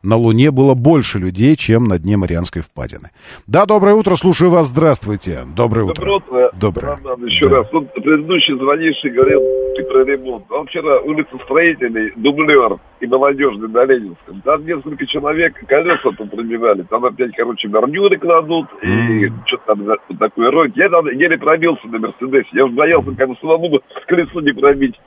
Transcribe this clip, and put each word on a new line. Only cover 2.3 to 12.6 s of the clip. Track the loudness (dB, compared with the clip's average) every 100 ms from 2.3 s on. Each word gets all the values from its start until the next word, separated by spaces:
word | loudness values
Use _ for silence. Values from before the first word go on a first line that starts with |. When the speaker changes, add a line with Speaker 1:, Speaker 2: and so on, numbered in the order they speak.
| -4 -4 -8
Speaker 1:
впадины. | -12 -12 -12 -12 -20 _ -20 -20 -2
Да, | 2 4
доброе | 4 6 4
утро, | 4 2
слушаю | 2 4 4
вас, | 4 2
здравствуйте. | 2 2 2 -2 -6 -6 -10 -10 -2
Доброе | 0 0 -2
утро. | -4
Speaker 2:
Доброе | -2 -4
утро, | -2 0 0 0
Speaker 1:
Доброе. | -4 -2 -8 -8
Speaker 2:
Роман, | -8 -8 -4
еще | 0 4
Speaker 1:
Да. | 2
Speaker 2:
раз. | 2
Вот | -4 -4
предыдущий | -6 0 0 2 0 0 0
звонивший | 0 0 0 -2 -4
говорил | 0 2 2
и | 2 -2 -4 -6
про | -2 2 2
ремонт. | 0 -6 -12 -8
Он | -8 -8
вчера | -6 0 0
улица | 0 -4 -6 -10
Строительной, | -2 0 2 0 -4 -4 -6 -2
дублер | -2 0 2 4